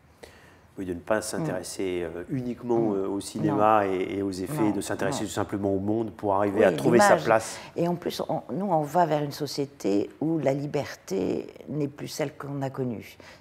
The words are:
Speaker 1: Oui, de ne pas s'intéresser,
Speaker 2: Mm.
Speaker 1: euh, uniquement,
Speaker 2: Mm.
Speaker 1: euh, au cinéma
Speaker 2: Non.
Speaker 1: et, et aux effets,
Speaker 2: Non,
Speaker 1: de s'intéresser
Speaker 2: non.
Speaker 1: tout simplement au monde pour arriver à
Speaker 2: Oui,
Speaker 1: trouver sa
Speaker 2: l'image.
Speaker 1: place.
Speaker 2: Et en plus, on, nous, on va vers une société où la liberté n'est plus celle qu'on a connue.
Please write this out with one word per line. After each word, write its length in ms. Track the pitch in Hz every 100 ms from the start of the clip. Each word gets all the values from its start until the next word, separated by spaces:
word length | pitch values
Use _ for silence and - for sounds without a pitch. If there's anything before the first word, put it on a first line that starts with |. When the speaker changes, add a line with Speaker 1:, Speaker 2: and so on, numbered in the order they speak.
| _ _ - - - - - -
Speaker 1:
Oui, 80 | 92
de 80 |
ne 60 | 85
pas 200 | - 107
s'intéresser, 840 | - 98 156 90 87 - 95 90 82
Speaker 2:
Mm. 100 | 85
Speaker 1:
euh, 60 | 85
uniquement, 500 | 139 123 120 123 117
Speaker 2:
Mm. 140 | 113
Speaker 1:
euh, 140 | 98 98
au 100 | 98
cinéma 640 | - 113 107 101 107 110
Speaker 2:
Non. 80 | 98
Speaker 1:
et, 260 | 95 92 98
et 40 |
aux 100 | 98
effets, 300 | 92 92 -
Speaker 2:
Non, 80 | 107
Speaker 1:
de 100 | 101
s'intéresser 420 | - 98 98 131
Speaker 2:
non. 20 | 107
Speaker 1:
tout 60 |
simplement 400 | 107 101 104 98
au 60 | 98
monde 320 | 101 110 110
pour 240 | - 104 98
arriver 280 | 104 98
à 60 | 101
Speaker 2:
Oui, 80 | 90
Speaker 1:
trouver 220 | 135 120
sa 60 | 202 170
Speaker 2:
l'image. 80 | 135
Speaker 1:
place. 340 | 113 - - - -
Speaker 2:
Et 120 | 127
en 80 | -
plus, 260 | 160 - -
on, 140 | 156 -
nous, 160 | 135 202
on 140 | 160
va 240 | 147 160 165
vers 160 | 151
une 80 | 147
société 800 | 135 143 - 139 - 196 196 - -
où 160 | 151 165
la 160 | 135
liberté 960 | 143 147 147 - - - 190 92 69 55 - -
n'est 200 | 143 143
plus 200 | 139 127
celle 300 | - 147 -
qu'on 240 | 143 143
a 80 | 135
connue. 480 | 135 123 104 - - - -